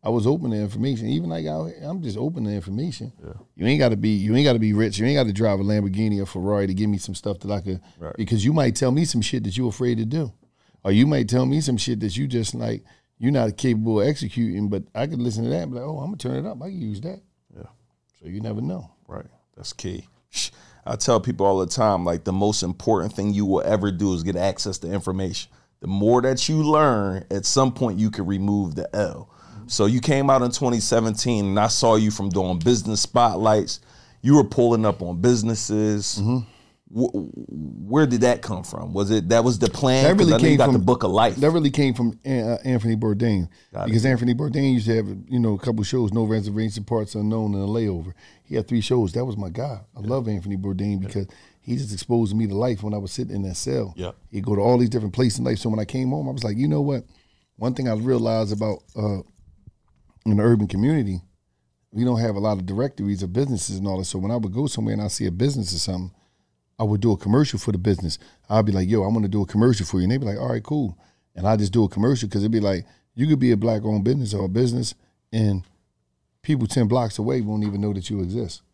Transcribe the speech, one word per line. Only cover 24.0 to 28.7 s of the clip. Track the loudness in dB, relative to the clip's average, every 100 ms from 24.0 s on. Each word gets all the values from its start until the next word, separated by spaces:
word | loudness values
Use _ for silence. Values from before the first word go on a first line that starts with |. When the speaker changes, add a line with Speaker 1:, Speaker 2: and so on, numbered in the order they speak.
| 0
Speaker 2:
is | 0
get | -2 0
access | -2 -2 -6 -6
to | -6
information. | -6 -4 -4 -4 -6 -12 _ _ _
The | -6
more | 0 4 4
that | 4 0 0
you | 0
learn, | 2 4 4 2 0 -4 -6
at | -6 0
some | 2 2
point | 2 -2 0
you | -2
can | -2 -2
remove | -2 0 0 -2